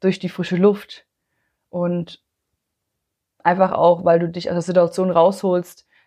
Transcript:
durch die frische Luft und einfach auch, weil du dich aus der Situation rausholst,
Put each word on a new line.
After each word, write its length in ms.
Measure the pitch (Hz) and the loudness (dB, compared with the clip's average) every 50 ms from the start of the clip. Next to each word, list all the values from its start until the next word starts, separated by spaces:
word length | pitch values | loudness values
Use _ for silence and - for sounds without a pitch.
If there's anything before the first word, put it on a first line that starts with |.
durch 180 | - 190 190 190 | -2 -2 -2 -2
die 100 | - 175 | -6 -10
frische 280 | - - 175 - 185 | -8 -8 -6 -4 -2
Luft 480 | 175 185 208 202 202 - - - - _ _ _ _ _ _ _ _ _ _ _ _ _ _ | 2 2 2 2 0 -6 -18 -20 -20 _ _ _ _ _ _ _ _ _ _ _ _ _ _
und 540 | - 175 175 175 175 175 170 - - - _ _ _ _ _ _ _ _ _ _ _ _ _ _ _ _ _ _ _ _ _ _ _ _ - | -8 -6 -4 -4 -4 -4 -6 -8 -14 -20 _ _ _ _ _ _ _ _ _ _ _ _ _ _ _ _ _ _ _ _ _ _ _ _ -2
einfach 280 | 170 180 190 190 185 - | 0 2 2 2 0 2
auch, 320 | - 156 170 175 165 180 | 2 4 2 2 2 2
weil 140 | 170 170 170 | 2 2 2
du 100 | 175 170 | 0 -2
dich 200 | 170 180 170 - | -6 -8 -8 -6
aus 60 | 175 | -6
der 80 | 175 165 | -4 -4
Situation 480 | - 175 185 170 170 170 - 185 185 | 0 2 2 2 2 0 -2 -2 0
rausholst, 760 | 170 165 165 190 196 196 - 190 180 180 175 - - _ _ _ _ _ _ | 2 4 2 2 2 0 -4 -2 -2 -2 -4 -6 -16 _ _ _ _ _ _